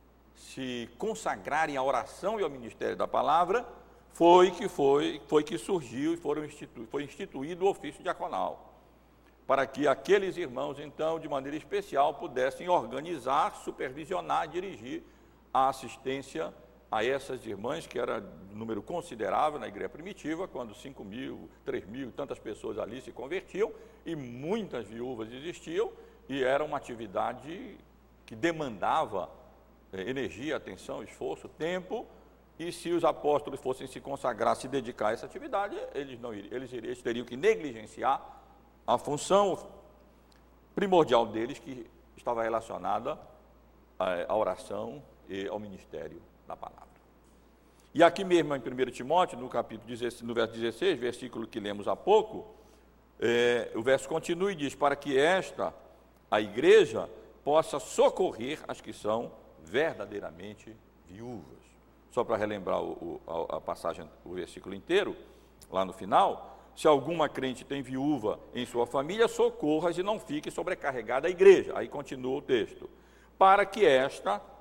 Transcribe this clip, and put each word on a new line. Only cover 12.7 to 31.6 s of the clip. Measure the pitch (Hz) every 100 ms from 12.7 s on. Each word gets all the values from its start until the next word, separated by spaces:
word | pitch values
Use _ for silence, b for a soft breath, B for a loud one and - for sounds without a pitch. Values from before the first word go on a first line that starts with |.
| 175 113 127 160 165 120 139 190 -
supervisionar, | - - 139 131 151 180 160 147 165
dirigir | 160 190 135 117 156 - B B B -
a | 131 135
assistência | 135 120 - 131 135 131 156 165 - - - _
a | 110
essas | 117 139 - 127
irmãs, | 110 98 110 160 -
que | 123
era | 123 117 - - 95
um | 107
número | 113 107
considerável | - 170 - 117 101 104 151 147
na | 107
igreja | 98 95
primitiva, | - 175 - 139 160 190
quando | - 120 101
cinco | 135 135
mil, | 107 113 135 113 82 B -
três | 127 92
mil, | 123 131
tantas | - 139 123
pessoas | 117 104 117 107
ali | 95 123
se | -
convertiam, | - 127 180 - 160 220 - B B -
e | 160
muitas | 123 120 147 226 180 139 107
viúvas | 113 123 120 110
existiam, | 127 160 - - 170 285 - B B -
e | 135
era | 127 139
uma | 151 147
atividade | - 117 110 101 110 120 139 170 254 - - _ _ _ -
que | 113
demandava, | 165 160 143 101 101 147 143 98 82 - - - - - -
eh, | 95 95
energia, | 135 113 92 147 131
atenção, | - 92 - 139
esforço, | 104 - 131 156 -
tempo, | -